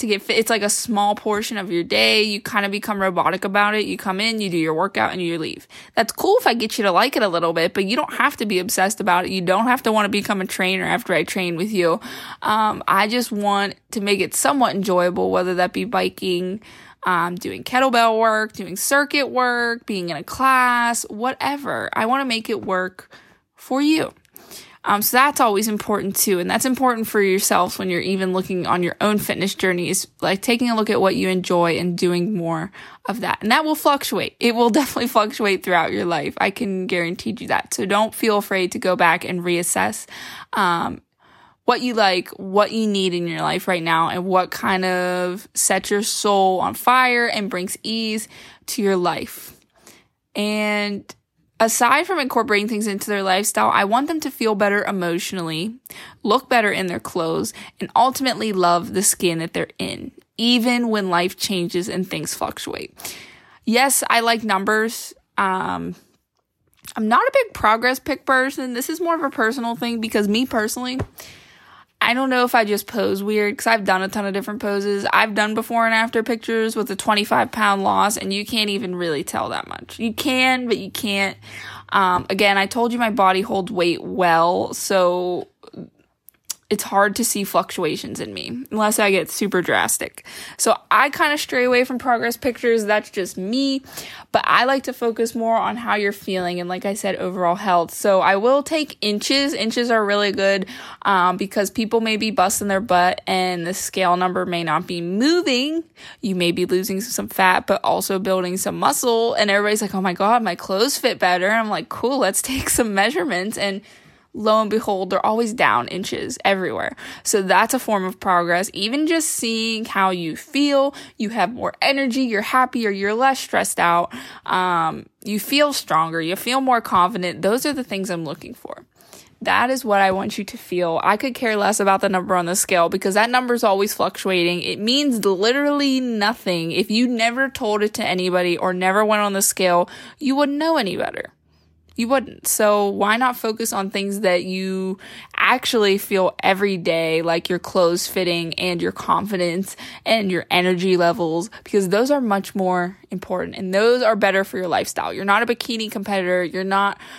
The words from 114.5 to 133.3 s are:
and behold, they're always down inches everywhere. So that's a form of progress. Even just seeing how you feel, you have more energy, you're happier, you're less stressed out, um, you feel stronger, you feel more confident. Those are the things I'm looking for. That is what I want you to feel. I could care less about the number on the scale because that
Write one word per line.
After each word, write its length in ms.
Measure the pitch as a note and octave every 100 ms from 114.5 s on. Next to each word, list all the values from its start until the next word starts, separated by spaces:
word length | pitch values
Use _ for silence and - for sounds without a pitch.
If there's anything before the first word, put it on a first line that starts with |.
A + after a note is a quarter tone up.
| A3
and 100 | G#3+
behold, 400 | G#3+ A3 G3 F#3
they're 160 | F#3+ G#3
always 260 | A3 A#3
down 360 | A#3+ D3 A2 B2
inches 500 | F#3 G3+ - - B3+
everywhere. 500 | - F#3+ F3 F#2+ - - - -
So 180 | - G#3+
that's 320 | F#3+ F#3+ A3
a 60 | B3+
form 240 | - G#3
of 160 | F#3 -
progress. 500 | - F3+ F3 F3 G3
Even 360 | E3+ G#3 C#4 D#4
just 200 | E4 D#4
seeing 560 | - A#3 A3+ A3+ A3
how 260 | A3+ G3 F#3+
you 260 | F#3 E3 -
feel, 580 | - C#4 C#4+ C#4 C#4 - - -
you 120 | G#3+
have 220 | A3+ F#3+
more 220 | A#3+ F3 -
energy, 400 | - C#4 C#4 B3+
you're 180 | B3+ G3+
happier, 500 | A3 B3+ B3+ A#3+ G#3+
you're 220 | G3 G3
less 280 | A3 C4+ C4
stressed 400 | - - E3+ -
out, 320 | E3+ E3+ E3+ B3 - - -
um, 600 | F#3 F#3 F3 D#3+ D3+ - _
you 160 | - G#3
feel 320 | - C#4+ D4
stronger, 500 | C#4 - D#3+ E3 E3
you 140 | E3 F#3+
feel 240 | A#3+ C4
more 200 | C4 A#3+
confident. 640 | - F#3+ F3+ A#3 F3+ D3+
Those 240 | F#3+ A#3+ D4
are 60 |
the 100 | C4+
things 260 | B3 G3 F#3+
I'm 160 | F3
looking 300 | D#3 - -
for. 300 | - - - - _ _ - - -
That 260 | G3+ F#3+ A#3+
is 160 | C4
what 160 | A#3 G3
I 120 | G3
want 260 | F#3+ G#3 G#3+
you 60 |
to 120 | G3 A#3+
feel. 440 | - F3 E3+ E3
I 140 | - G#3
could 180 | C4+
care 220 | A#3+ A#3 G#3+
less 240 | G3 G#3+
about 200 | G3 F#3+
the 80 | G3
number 280 | F#3 F3+ F3+
on 100 | E3+
the 80 |
scale 340 | F3+ - F3+ E3+
because 260 | F#3 G3
that 160 | F#3+ A#3